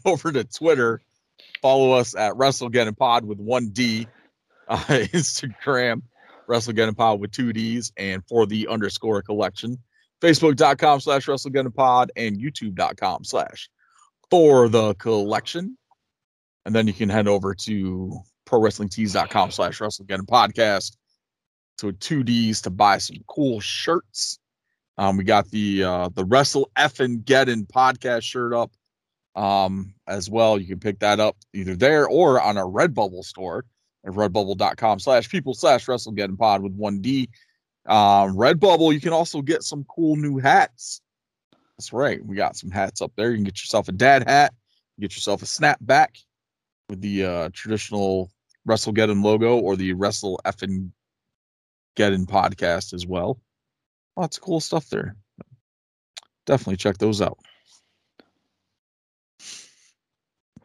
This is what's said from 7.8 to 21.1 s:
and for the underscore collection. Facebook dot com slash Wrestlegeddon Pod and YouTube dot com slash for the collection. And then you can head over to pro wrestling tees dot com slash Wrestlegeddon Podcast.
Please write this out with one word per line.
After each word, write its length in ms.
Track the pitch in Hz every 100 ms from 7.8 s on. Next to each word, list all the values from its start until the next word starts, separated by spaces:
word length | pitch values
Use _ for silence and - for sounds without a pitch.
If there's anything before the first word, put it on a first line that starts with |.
| 107 -
and 260 | 98 95 -
for 180 | 117 104
the 220 | 107 101
underscore 540 | 110 98 - 113 101
collection. 560 | 101 104 95 95 113 127 _ _ _ _
Facebook 340 | 170 151 160 131
dot 220 | 147 143
com 220 | 156 139
slash 280 | 151 139 147
Wrestlegeddon 440 | 139 139 135 131
Pod 380 | 139 131 123 123 -
and 240 | 113 101
YouTube 360 | 143 - 110 92
dot 220 | 87 -
com 260 | 98 80
slash 460 | - 113 - - - _ _ _ _ _ -
for 380 | 180 156 131 117
the 260 | 113 107 98
collection. 840 | 117 107 104 107 - 170 196 254 _ _ _ _ _ _ _ _ -
And 80 |
then 140 | 113 107
you 60 |
can 160 | 92 101
head 180 | 107 101
over 260 | 101 95
to 640 | 92 - 104 95 92 92 - - _ -
pro 160 | 120
wrestling 280 | 107 - 104
tees 240 | - 107
dot 160 | 92 78
com 220 | 107 90
slash 300 | - 87 -
Wrestlegeddon 440 | 107 - 98 95 98
Podcast. 720 | 120 104 110 107 98 - - _